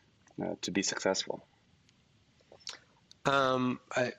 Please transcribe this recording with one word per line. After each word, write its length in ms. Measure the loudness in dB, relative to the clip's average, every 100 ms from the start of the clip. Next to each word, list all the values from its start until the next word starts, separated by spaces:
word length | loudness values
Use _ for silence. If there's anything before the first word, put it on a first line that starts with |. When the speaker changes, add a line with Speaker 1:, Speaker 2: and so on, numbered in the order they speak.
| _ _ _ -10
Speaker 1:
uh, 140 | -8 -8
to 100 | -4
be 100 | -2
successful? 640 | -2 0 2 2 -2 -8 -12 _ _ _ _ _ _ _ _ _ -20 -18 -16 -16 _ _ _ -6
Speaker 2:
Um, 540 | 2 4 4 2 0 -2 -4
I, 200 | -2 -2